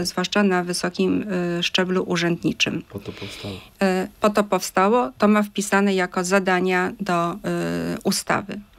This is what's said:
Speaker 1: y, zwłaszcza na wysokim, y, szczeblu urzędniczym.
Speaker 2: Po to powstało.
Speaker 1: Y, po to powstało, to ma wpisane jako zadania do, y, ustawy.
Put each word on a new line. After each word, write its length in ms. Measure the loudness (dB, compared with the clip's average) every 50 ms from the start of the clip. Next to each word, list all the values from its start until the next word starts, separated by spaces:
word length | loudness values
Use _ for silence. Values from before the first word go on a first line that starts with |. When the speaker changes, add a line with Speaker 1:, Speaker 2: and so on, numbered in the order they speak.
Speaker 1:
y, 40 | -2
zwłaszcza 380 | -2 -2 -4 -4 -2 0 2 2
na 200 | 2 2 0 0
wysokim, 600 | -2 -4 -4 -4 -4 -2 0 0 0 0 0 -2 -2 -2 -2 -2 -2 -2 -2
y, 40 | -2
szczeblu 400 | 0 0 0 0 2 0 0 0
urzędniczym. 800 | 0 0 0 0 0 0 0 -2 -2 -2 -2 -2 -2 -2 -4 -6 -10
Speaker 2:
Po 100 | -12 -14
to 120 | -12 -12
powstało. 440 | -12 -12 -12 -12 -12 -12 -12 -12 -12
Speaker 1:
Y, 520 | -12 -14 -14 -4 0 0 2 2 0 -2 -4 -4 0
po 80 | 0 2
to 140 | 2 2 2
powstało, 680 | 2 0 -2 -2 0 0 2 4 4 4 4 2 0 0 2
to 100 | 4 4
ma 160 | 4 4 2
wpisane 500 | 0 -2 -4 -2 2 2 4 4 4 2
jako 280 | 2 0 0 -2 -2 0
zadania 680 | 2 2 2 4 2 2 2 2 2 2 0 0 -2 -4 -4
do, 340 | -4 -2 0 0 0 -2 -4
y, 40 | -4 -6 -4 -4 -2 -2 -2 -4 -4 -4 -4 -6 -4 -2
ustawy. 560 | -2 -2 -2 -2 -2 -2 -2 -4 -6 -10 -12 -14 -16 _